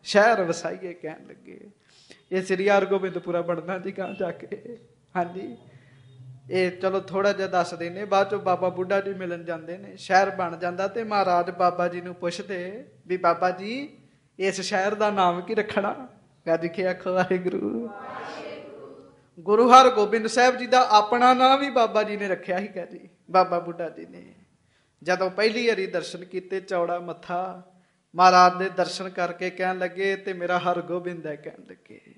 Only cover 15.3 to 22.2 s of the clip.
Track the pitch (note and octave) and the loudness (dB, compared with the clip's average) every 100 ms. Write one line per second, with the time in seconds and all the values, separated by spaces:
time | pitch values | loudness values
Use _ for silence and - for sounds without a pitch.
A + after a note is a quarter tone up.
15.3 | F3 F#3+ A3 G#3 - G3 - B3+ - _ | 0 -2 -2 0 -2 -2 -6 -14 -20 _
16.3 | _ - E3 E3+ E3+ F#3 F3+ F#3 F#3 F3+ | _ -2 0 -2 -4 -4 -4 -2 0 0
17.3 | F#3 F3+ F#3+ G3+ A3+ A#3 G3+ G3+ - - | 0 -2 -4 -4 -6 -8 -12 -14 -12 -12
18.3 | - - - - - - - - _ _ | -12 -12 -14 -16 -18 -20 -20 -20 _ _
19.3 | - E3+ G#3+ B3 B3+ B3+ A3 G#3 A3+ A3 | -12 0 4 10 10 10 4 0 0 0
20.3 | B3+ B3 B3 B3 B3+ B3+ G#3+ - A#3+ B3 | 4 4 2 2 4 6 4 4 4 6
21.3 | B3+ C4 C4+ C#4 B3 A3 G#3+ G#3 G3+ | 6 6 4 2 2 2 2 -2 -4